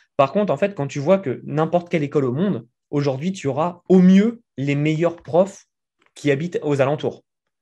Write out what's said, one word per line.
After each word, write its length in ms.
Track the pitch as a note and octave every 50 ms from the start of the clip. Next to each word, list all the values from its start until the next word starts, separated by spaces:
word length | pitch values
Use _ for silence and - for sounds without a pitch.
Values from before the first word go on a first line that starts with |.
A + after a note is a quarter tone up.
| _ _ _ -
Par 160 | C#3 C3 -
contre, 180 | G3+ G#3 F3+
en 60 | C#3 C#3
fait, 180 | G3+ G3+ G3+
quand 120 | - C#3+ C#3
tu 120 | - D3
vois 200 | C3+ D#3+ F#3+ F#3+
que 220 | F#3+ C3+ A#2 A#2 -
n'importe 420 | C3+ C#3 D3+ D#3+ D#3+ E3 F3 F3 -
quelle 160 | - E3+ D3
école 220 | C3+ - D3+ C3+
au 80 | B2 B2
monde, 340 | D3 F#3+ G#3 D3+ A2 A2+ _ _ _ _ _
aujourd'hui, 400 | - D3 C#3+ C#3+ B2+ C3 D3+ F#3
tu 160 | F#3+ - - C#3
auras 340 | B2+ C#3+ D#3+ F3 F3 - _ -
au 80 | F#3 F#3+
mieux 460 | F3+ F#3 F#3+ G3 G#3 A#3+ A#3 A#3 _ _ _
les 200 | - C3+ C#3+ C#3+
meilleurs 400 | C#3+ D3 D#3 D#3 D#3 E3+ E3+ E3+
profs 500 | - - - B2+ E3+ G3 F#3+ - - _ _ _ _ _ _ _ _ _ _ _
qui 160 | - - C#3+
habitent 300 | C#3 C#3 E3 F3 - -
aux 180 | C#3+ D3 D3 C3+
alentours. 440 | C3 C3+ D3 - - A2 - - _ _ _ _ _ _ _ _